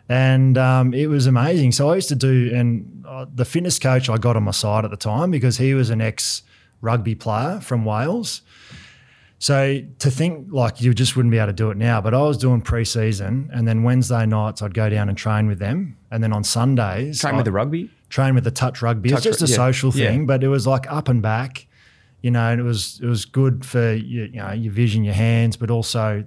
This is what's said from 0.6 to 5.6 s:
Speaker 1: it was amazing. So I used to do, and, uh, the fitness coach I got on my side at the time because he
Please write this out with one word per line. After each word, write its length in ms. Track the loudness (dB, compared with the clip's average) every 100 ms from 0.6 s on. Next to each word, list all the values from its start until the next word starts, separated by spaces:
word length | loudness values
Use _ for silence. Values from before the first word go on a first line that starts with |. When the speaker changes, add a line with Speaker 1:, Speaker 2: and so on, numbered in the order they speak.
| 4 4 4
Speaker 1:
it 140 | 2 0
was 180 | 2 4
amazing. 460 | 4 4 4 2
So 160 | 4 2
I 60 |
used 160 | 2 0
to 40 |
do, 360 | 0 2 4 2
and, 480 | 2 0 0 -6 -16 -16
uh, 160 | -16 -10
the 120 | -4 -2
fitness 320 | -2 -2 0
coach 320 | 2 2 0
I 80 | 0
got 180 | 0 2
on 60 |
my 80 | 0
side 340 | -2 -2 -2
at 60 | -2
the 80 | -6
time 320 | -4 -2 0
because 260 | 0 0
he 160 | 2